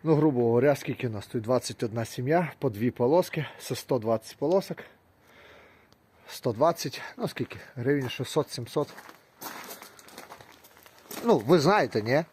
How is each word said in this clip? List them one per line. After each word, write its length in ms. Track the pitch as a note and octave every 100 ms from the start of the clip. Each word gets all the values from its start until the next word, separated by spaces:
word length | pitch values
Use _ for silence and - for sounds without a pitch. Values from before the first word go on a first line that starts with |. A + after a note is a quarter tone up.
Ну, 120 | D#3 D3+
грубо 280 | D#3 B2+
говоря, 320 | A#2+ A#2 C#3 C#3
скільки 320 | - C3 B2+
у 40 |
нас 160 | G#2+ -
тут? 160 | B2
Двадцять 400 | G#2+ B2 - A#2
одна 220 | A#2 A2+ A2+
сім'я, 460 | - B2+ E3 E3 -
по 100 | C#3
дві 220 | G2+ A#2+
полоски, 540 | - B2 E3+ F3 - C3+ -
це 160 | - B2+
сто 240 | - C3
двадцять 380 | A2 A2+ - -
полосок. 400 | C#3+ F#3+ F#3 E3+ - _ _ _ _ - - - - _ _ _ _ _ -
Сто 260 | - C3+
двадцять, 480 | G#2+ D#3 E3+ C#3+ - - -
ну 100 | A3
скільки? 300 | - B2 - - -
Гривень 340 | A#2+ C#3+ B2+
шістсот, 420 | - B2+ D#3 C#3+
сімсот. 420 | - A#2 - D3 - - - _ _ - - - - - - - - - - - - - - - - - -
Ну, 140 | A#3 F3
ви 220 | G#2+ F3
знаєте, 420 | C#3+ G#3 C3 A#2
ні? 240 | G#2+ C#3 E3